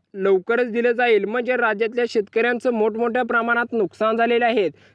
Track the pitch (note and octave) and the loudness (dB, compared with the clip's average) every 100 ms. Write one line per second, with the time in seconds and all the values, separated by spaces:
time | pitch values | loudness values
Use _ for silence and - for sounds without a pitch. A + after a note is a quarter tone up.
0 | - G3 G3 F#3+ F3+ A#3+ B3 A3+ A#3+ A#3 | -4 -2 2 2 2 -2 0 0 0 0
1 | A#3+ G#3+ G3 B3 A#3+ B3 A3+ G#3 A3+ A#3+ | 2 2 2 -2 -2 0 0 0 -2 -2
2 | A#3+ A3+ G3 A3+ A#3 B3 B3+ A3+ A3 A3 | -2 -2 -2 0 0 0 -2 0 0 0
3 | A#3+ B3 A#3+ A#3+ A#3 A#3 A#3+ A#3 F#3 - | -2 -2 0 0 0 0 -2 -2 -2 -2
4 | A3 A3+ A#3 A#3 A#3+ A#3+ E3+ - - | -2 0 2 2 2 2 -2 -4 -18